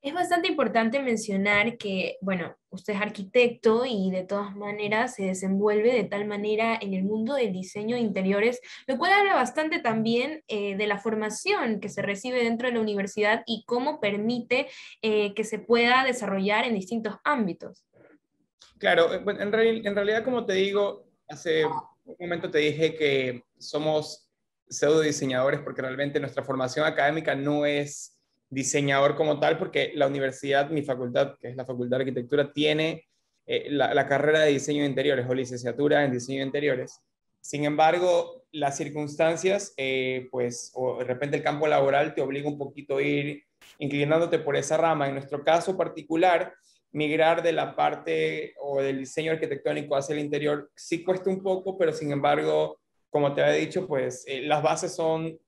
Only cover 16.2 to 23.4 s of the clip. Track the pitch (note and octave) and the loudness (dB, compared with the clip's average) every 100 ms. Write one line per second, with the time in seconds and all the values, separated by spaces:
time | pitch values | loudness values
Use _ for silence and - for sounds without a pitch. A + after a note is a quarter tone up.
16.2 | G3 G3 F#3+ G#3+ B3+ G#3+ F#3 A#3 A3 G#3 | -2 -2 2 2 2 -2 -2 -6 -6 -6
17.2 | - C#4+ G3+ E3 - - _ _ - _ | -2 0 0 -2 -12 -18 _ _ -20 _
18.2 | _ _ _ _ - _ G3 F3 E3 F#3 | _ _ _ _ -20 _ 2 6 4 2
19.2 | F#3 G3 G3+ A3 A3+ A3+ G#3 G3+ G3+ A3 | -2 -2 0 4 4 2 0 0 2 0
20.2 | A3+ B3 A3 F#3+ G3 G3+ G3+ - - _ | 0 -2 0 0 2 2 0 -2 -14 _
21.2 | _ D3+ E3+ D#3+ D3+ - - _ - - | _ -10 0 2 2 -2 -10 _ -20 -12
22.2 | F3 E3+ F3+ D#3 D3+ D3 D#3+ D#3+ D3+ C#3 | -6 -4 0 2 2 2 0 2 0 2
23.2 | B2+ A#2+ | 0 -4